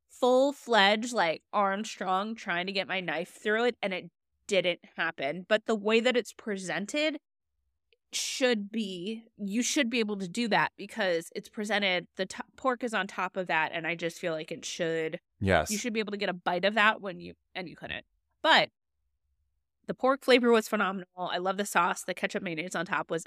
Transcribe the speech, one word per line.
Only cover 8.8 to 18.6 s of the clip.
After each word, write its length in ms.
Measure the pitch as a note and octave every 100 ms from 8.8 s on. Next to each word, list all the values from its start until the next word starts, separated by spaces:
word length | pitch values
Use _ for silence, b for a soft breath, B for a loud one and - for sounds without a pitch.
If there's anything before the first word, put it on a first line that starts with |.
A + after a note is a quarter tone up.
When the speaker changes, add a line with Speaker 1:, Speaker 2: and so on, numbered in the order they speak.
| G3+ F#3 F3+ A3+ - -
Speaker 1:
you 240 | G3+ G#3+
should 280 | A#3+ D4+ B3
be 100 | A#3+
able 180 | G#3 G#3
to 100 | F#3+
do 200 | F#3 A#3+
that 240 | F#3+ D#3 -
because 540 | G3+ - F#3+ E3 E3+ -
it's 140 | -
presented, 580 | - G#3 G#3 G3+ F3+ F3 -
the 100 | F#3
to-, 180 | - - -
pork 280 | C4 A#3+
is 100 | B3
on 120 | G#3+ F#3+
top 320 | - F3+ G3
of 100 | F3+
that, 240 | E3 D#3
and 120 | E3 D#3+
I 100 | E3+
just 220 | E3 -
feel 160 | F3+
like 180 | D#3+ D#3
it 140 | D#3+ -
should, 540 | - E3+ E3 D#3+ E3+ _ -
Speaker 2:
Yes. 300 | G2 F2 D2+
Speaker 1:
you 80 | G#3
should 160 | B3
be 60 | A3
able 120 | G#3
to 60 | G3+
get 120 | G3
a 40 |
bite 320 | F3+ E3+ F3+ F#3+
of 80 |
that 260 | A3 G#3+ A3
when 180 | G3 F3
you, 160 | F3 - _
and 160 | F3 F3
you 60 | -
couldn't. 300 | - - - _ _ _
But 280 | D#4 C4+